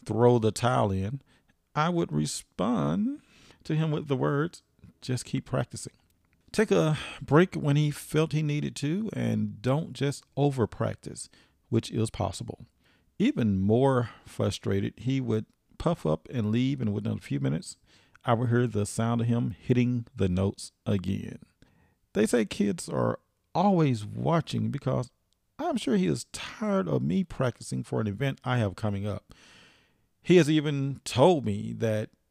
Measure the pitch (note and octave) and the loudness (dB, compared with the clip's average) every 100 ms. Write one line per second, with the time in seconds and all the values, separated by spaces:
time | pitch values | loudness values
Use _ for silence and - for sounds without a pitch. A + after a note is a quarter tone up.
0 | - G#2+ B2 A#2+ A2 - A#2+ B2+ A2 F#2+ | -4 4 6 6 4 0 0 2 2 0
1 | G2 C3+ _ _ _ _ _ - D#3+ E3+ | -4 -6 _ _ _ _ _ -2 0 0
2 | - D3 D3+ - - - G#3 A3+ C#3+ F3+ | 0 -2 -2 -6 -12 -4 -2 0 0 0
3 | A3+ D4 _ _ - - - D#3 D#3+ D3+ | -2 -4 _ _ -20 -16 -4 -2 0 -2
4 | D3+ C3 D3 C#3+ E3 - _ _ - - | -2 -2 0 0 -2 -6 _ _ -20 -16
5 | - B2+ - C3+ - C3+ B2 - - _ | -6 -6 -4 -6 -4 -4 -4 -8 -16 _
6 | _ _ _ _ _ - A3 F#3+ D#3 D3+ | _ _ _ _ _ 0 2 4 4 0
7 | - - - D3 F#3+ D#3+ D3 C#3+ D3+ C#3+ | -4 -10 2 4 4 2 2 2 2 -2
8 | - D3+ D#3+ D3+ D3+ D3 C#3+ A#2+ C#3+ F#3 | -4 0 0 0 -2 -2 -4 -4 -4 -2
9 | A3 - A#2 A2 G#2+ G2+ A#2+ C#3+ - B2+ | -4 -2 -2 0 -2 -4 -2 -2 -2 -4
10 | C#3 - - - C#3+ C3+ G#2 - A2 G2+ | -4 -4 -8 0 0 2 -2 0 -4 -4
11 | - - - _ _ _ - A#2 - - | -12 -14 -16 _ _ _ -2 -2 -2 -2
12 | A2 - F#2+ - A#2 - - _ _ _ | -2 -2 -4 -4 -12 -14 -16 _ _ _
13 | _ - A3 D4 A2+ F#2+ G2 A#2 C3+ B2+ | _ -2 0 2 2 2 4 4 4 2
14 | A#2 - - - G#2+ - G#2+ G2 A2+ - | 0 -8 -16 -4 -4 -2 -2 -2 -2 -4
15 | C3 C3+ B2 A2 - _ _ - D#3+ E3+ | -4 -2 0 -2 -4 _ _ -6 -4 -2
16 | - D#2 - B2+ G#2 A#2 C3 C#3 A2 G2+ | -2 -2 -4 -4 0 0 0 -2 -4 -4
17 | G#2+ G#2 - C#3 C3+ D#3 - - _ _ | -4 -6 -6 -4 -2 -4 -6 -18 _ _
18 | _ _ - A2+ B2 A#2+ B2 A2 G#2 - | _ _ -2 0 2 2 0 -2 -4 -2
19 | A2+ A#2+ A#2 A#2 B2+ - - B2 B2 B2 | -2 0 0 0 -2 -6 0 2 2 0
20 | A#2 - G2 F2+ F#2+ - - _ - G2+ | -6 -2 0 2 0 -4 -14 _ -2 -2
21 | F2+ G2 G2 - - _ _ _ _ _ | -2 -6 -6 -14 -20 _ _ _ _ _
22 | _ - A3 B3 G#3 - G3+ F3 - C3 | _ 0 2 2 0 0 -2 -2 -4 -2
23 | A#2 A2+ _ _ _ - G3 F#3 D3+ A#2 | 0 -2 _ _ _ 0 4 4 4 2
24 | G#2 A2 C3 E3 - A#2+ A2 C3 - C3 | -4 -4 0 0 0 -2 -2 -2 -2 -2
25 | B2+ _ _ _ _ - E4 C4 - G#3+ | -2 _ _ _ _ -6 -4 -2 0 2
26 | F3+ C3 - - - - G#3+ G3 F3 C3+ | 2 -2 -4 -12 -12 -6 -2 0 0 0
27 | C3+ F#3 F3+ - C3 - - C3 B2 B2+ | 0 0 -2 -2 -2 -2 -8 -8 -4 -4
28 | G#2+ G2 C#3 C3+ B2+ B2 G#2 F2+ G#2+ G2+ | -2 -2 -4 -4 -2 0 0 -2 -4 -4
29 | G#2 G2 _ - - - - _ _ _ | -4 -8 _ -20 -20 -20 -20 _ _ _
30 | _ _ - F3+ D3 D#3 D3 C#3+ C#3 C3 | _ _ 6 6 8 4 2 -2 -2 -6
31 | - A#2+ D#3+ E3+ A2+ G2+ A2 A2 A2+ G#2+ | -4 6 6 6 2 -4 -4 -4 -2 -2
32 | A2 _ _ | -4 _ _